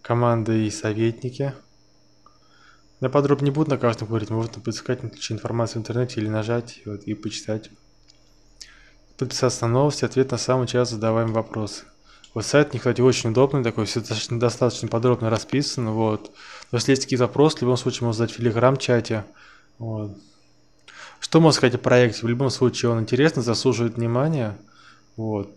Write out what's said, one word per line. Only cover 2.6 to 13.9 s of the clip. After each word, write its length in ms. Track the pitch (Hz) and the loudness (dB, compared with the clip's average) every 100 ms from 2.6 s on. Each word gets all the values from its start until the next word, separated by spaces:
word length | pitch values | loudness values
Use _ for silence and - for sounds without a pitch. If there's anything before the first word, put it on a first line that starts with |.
| - _ _ _ | -20 _ _ _
Я 80 | 127 | 0
подробнее 420 | 147 143 139 143 | 2 4 2 2
не 40 | |
буду 160 | 139 151 | 0 0
на 80 | 127 | 2
каждом 300 | 120 110 107 | 0 0 -4
говорить, 200 | 113 107 | -4 -2
можно 320 | 110 113 - | -4 -4 -6
поискать 420 | 110 110 - 123 | -8 -8 -6 -6
на 60 | 113 | -6
ключе 240 | - - | -12 -8
информацию 480 | 107 117 117 113 117 | -6 -4 -2 -2 -4
в 20 | |
интернете 380 | 107 117 123 - | -4 -2 -2 -2
или 80 | 107 | -2
нажать, 540 | 110 110 120 120 - | -2 -2 -4 -4 -14
вот, 200 | - 104 | -12 -12
и 100 | - | -8
почитать. 560 | 107 110 - - 110 - - _ _ _ _ _ _ _ _ - - - _ _ - | -8 -8 -10 -6 -6 -8 -20 _ _ _ _ _ _ _ _ -20 -20 -20 _ _ -8
Подписаться 500 | 123 - 127 - 117 | -6 0 -2 0 0
на 60 | |
новости, 320 | 123 147 143 | 2 2 0
ответ 260 | 117 131 131 | -2 0 0
на 60 | 120 | 0
самые 320 | - 131 123 | 0 0 2
часто 280 | 123 120 113 | 0 0 0
задаваемые 380 | 113 113 113 | 0 0 0
вопросы. 500 | 110 110 113 104 - - _ _ - - | -2 -4 -6 -6 -8 -18 _ _ -20 -10
Вот 100 | 113 | -8
сайт, 280 | 107 143 147 123 | 2 4 4 0
кстати, 240 | 127 117 | 0 4
очень 300 | 127 123 120 | 4 4 0
удобный 340 | 113 135 139 | 4 4 2
такой, 220 | 117 110 | -2 -2
все 140 | 107 | -2